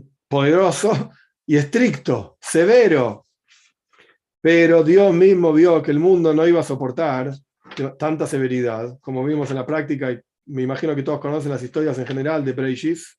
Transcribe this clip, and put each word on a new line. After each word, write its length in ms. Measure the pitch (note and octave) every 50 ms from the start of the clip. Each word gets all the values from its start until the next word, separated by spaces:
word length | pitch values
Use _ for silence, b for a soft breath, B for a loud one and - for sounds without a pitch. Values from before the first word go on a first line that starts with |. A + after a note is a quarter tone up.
| - _ _ _ _ _
poderoso 840 | C#3 C#3 C#3 C#3+ D#3+ F3+ F#3+ F3 D#3+ - - G#3+ G#3 C3+ C#3 b b b b b b _ _
y 100 | - D3+
estricto, 800 | D3 C#3+ C#3 - B3 B3+ G#3+ C#3 - - - B2+ A2 F#2+ - _ _
severo. 840 | - - - D#3+ E3+ G3 A#3 B3 A#3 G3 D#3+ C#3 B2 A2 G2+ - _ _ _ _ _ b b b b b _ _ _ _ b b b b b b _ _ _ _
Pero 440 | - D#3+ E3+ E3+ E3+ D#3+ E3+ E3 D#3+
Dios 280 | D#3 F3+ G3 G3+ G3 E3+
mismo 380 | E3+ F#3 G3 F#3+ F3 F3 E3
vio 300 | D3+ D3+ F3 F3+ E3 D#3
que 80 | C#3 D#3
el 80 | D3 D3+
mundo 340 | E3 F#3+ F#3+ F3 E3 D#3+ D3+
no 120 | D#3 D#3+
iba 140 | E3+ E3+ E3
a 40 | C#3+
soportar 680 | - C#3 B2+ C3+ B2+ B2 - E3 D3 C3 B2+ B2+ C#3 C#3 C#3 _ _ _ _ _ - - - C3+ C#3 C#3 _
tanta 280 | D3+ D3+ D#3+ D3 D#3
severidad, 720 | C#3+ D3+ C3+ C3 B2+ B2+ B2+ B2 A#2 A2+ A2+ A#2 B2 B2+ C3+
como 240 | _ C#3 C3+ B2+ C3
vimos 260 | D3 D3+ D3+ C#3 B2+
en 60 | C3+
la 100 | C3 B2
práctica, 460 | D3 D3+ D#3 D3 C#3+ D3 C3 C#3+ B2+
y 80 | B2 A#2+ _ _ _ _ _
me 160 | - C#3+ C3
imagino 320 | B2+ B2+ C3+ C3+ - E3 D3
que 80 | C#3
todos 180 | C3+ D3+ D3+ C#3+
conocen 300 | - C#3+ D3 D#3 C#3 C#3+
las 120 | C#3 B2
historias 360 | B2+ B2 - D#3 D#3 D3+ B2+ C3
en 80 | B2+
general 380 | B2+ C3 C3+ C3 D3+ D#3+ D#3 C#3
de 80 | C3+
Bereshit 460 | B2+ C#3 C3+ C3+ B2+ B2 - D#3 E3+ E3 - - _